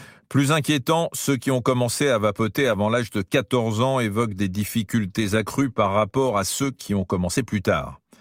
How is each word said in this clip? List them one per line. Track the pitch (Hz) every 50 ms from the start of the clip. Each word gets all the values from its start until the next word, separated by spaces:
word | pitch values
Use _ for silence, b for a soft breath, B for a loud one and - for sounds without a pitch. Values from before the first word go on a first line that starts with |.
| B B B B B _
Plus | - 135 143 135
inquiétant, | 160 160 131 - 156 143 123 - 160 165 170 -
ceux | - - - - 139
qui | 127 - 139
ont | 131 127
commencé | 117 131 127 123 123 120 - - 147 143
à | 123
vapoter | 107 104 107 98 - 110 107 - - 139 123
avant | 107 95 104 107
l'âge | 113 123 120 -
de | - 107
quatorze | 95 - - 139 120 - - 127 113 113 107 107
ans | 123 135 135 131
évoquent | 120 107 98 110 120 110 98
des | 92 101 95
difficultés | 92 104 101 - - 117 104 - - 117 104 90 - - 110 98 104
accrues | 110 104 - - - 139 131
par | - - 107 95
rapport | 98 104 107 98 - 131 135 127 107 101
à | 98
ceux | - - - 139 139
qui | 127 - - - 101
ont | 98 92
commencé | - 101 90 90 87 - -
plus | 123 - 104 104
tard. | - 110 95 78 67 - 69 - _ _ B B